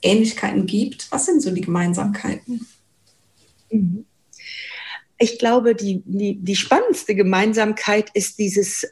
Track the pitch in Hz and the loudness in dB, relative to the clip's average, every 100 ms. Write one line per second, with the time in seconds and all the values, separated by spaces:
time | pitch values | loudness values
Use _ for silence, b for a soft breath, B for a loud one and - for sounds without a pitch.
0 | 180 214 220 - 202 202 175 208 277 - | 2 4 4 0 -2 -2 0 0 -2 -4
1 | - 277 - 320 190 180 - 175 175 180 | -6 -4 2 2 2 -2 -2 0 0 0
2 | 202 202 - 208 - 233 226 _ _ _ | -2 -2 -4 -6 -8 -10 -10 _ _ _
3 | _ _ _ _ _ _ _ 220 180 196 | _ _ _ _ _ _ _ 0 2 -2
4 | - _ _ B B B B B B B | -10 _ _ B B B B B B B
5 | B _ 226 233 233 247 233 226 202 185 | B _ 0 2 2 4 2 0 -2 -4
6 | 190 196 202 196 185 196 - 302 480 - | -4 -4 -2 -4 -4 -4 2 2 4 0
7 | - 202 190 185 214 220 214 214 - 208 | 0 2 4 4 2 2 0 -2 0 0
8 | 214 208 185 - 202 196 190 - - | 0 -2 -4 -2 0 0 0 -4 -6